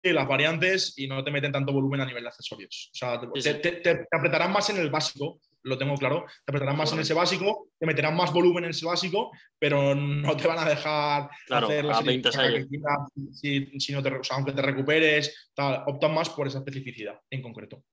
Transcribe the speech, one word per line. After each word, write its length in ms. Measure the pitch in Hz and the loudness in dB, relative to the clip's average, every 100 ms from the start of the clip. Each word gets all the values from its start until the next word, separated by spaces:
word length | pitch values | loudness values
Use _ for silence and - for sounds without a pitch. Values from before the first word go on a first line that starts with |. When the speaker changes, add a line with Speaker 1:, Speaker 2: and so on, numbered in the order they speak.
Speaker 1:
sí, 120 | 185 | 2
las 160 | 160 131 | 2 2
variantes 640 | 135 151 165 185 190 - - | 2 2 2 2 2 -2 -4
y 120 | 135 | -6
no 160 | 135 | -4
te 80 | 135 | -2
meten 180 | 143 143 | -2 0
tanto 220 | 139 135 | -2 0
volumen 300 | 139 135 139 | 2 2 0
a 40 | 131 | -4
nivel 160 | 123 | -6
de 60 | 117 | -10
accesorios. 640 | - - 104 - - - | -12 -14 -12 -14 -14 -14
O 40 | - | -8
sea, 220 | 123 120 | -4 -4
te, 60 | 120 139 | -6 -2
Speaker 2:
Sí, 100 | 135 | -2
sí. 60 | 147 | 0
Speaker 1:
te, 120 | 170 | -2
te, 220 | 175 175 165 | 0 0 0
te 200 | - 165 | 0 0
apretarán 360 | 147 - 180 | 2 2 2
más 180 | 202 202 | 2 0
en 60 | 202 | 0
el 140 | 160 | 0
básico, 500 | 151 - - 147 170 _ _ 131 | -2 -4 -4 -8 -8 _ _ -6
lo 120 | 131 | -2
tengo 180 | 139 143 | -2 0
claro. 300 | 135 151 175 - | 0 0 -4 -14
Te 80 | - | -4
apretarán 240 | 139 135 147 | -2 0 0
más 140 | 151 | 0
en 60 | 160 | 0
Speaker 2:
Correcto. 100 | 147 | 0
Speaker 1:
ese 80 | |
básico, 540 | 160 175 185 190 220 - _ | 2 2 2 0 -2 -6 _
te 80 | 160 | -2
meterán 280 | 151 151 | 2 2
más 160 | 165 180 | 2 2
volumen 340 | 165 175 175 | 6 6 4
en 60 | 170 | -2
ese 140 | 156 | -4
básico, 460 | 160 170 185 190 165 - - _ | -2 -2 0 -2 -2 -8 -20 _
pero 360 | 147 143 139 | 2 4 4
no 420 | 139 143 143 147 139 | 2 0 0 0 2
te 100 | 165 | 2
van 120 | 165 | 2
a 100 | 160 | 2
dejar 600 | 139 156 151 147 143 139 - - | 0 0 0 2 0 -2 -12 -2
Speaker 2:
Claro, 220 | 127 113 | 0 2
Speaker 1:
hacer 180 | 151 147 | 2 2
la 80 | |
Speaker 2:
a 20 | 143 | 2
Speaker 1:
serie 160 | 110 | 2
Speaker 2:
veinte 160 | 127 123 | 2 2
Speaker 1:
que 80 | 120 | 2
Speaker 2:
series. 300 | 131 117 139 | 2 2 -2
Speaker 1:
quieras, 320 | 143 151 143 139 - 135 | -6 -2 -2 -2 -10 -12
si, 480 | - 143 139 135 139 | -8 -2 -2 -2 -6
si 120 | 135 | -4
no 80 | 143 | -2
te 80 | 139 | -2
re-, 80 | 135 | -4
o 40 | |
sea, 140 | 131 135 | -4 -2
aunque 160 | 139 | -2
te 80 | 139 | 0
recuperes, 880 | 135 135 135 156 156 151 147 - _ | 0 0 2 4 6 4 0 -8 _
tal, 280 | - 143 131 143 | -2 -2 0 -4
optan 260 | 139 151 | 0 2
más 160 | 160 165 | 2 -2
por 180 | - 135 | -2 -4
esa 120 | 135 | -4
especificidad 600 | 135 135 127 113 104 101 _ | -8 -10 -12 -10 -12 -12 _
en 100 | 135 | -10
concreto. 420 | 127 113 117 - _ | -10 -14 -16 -20 _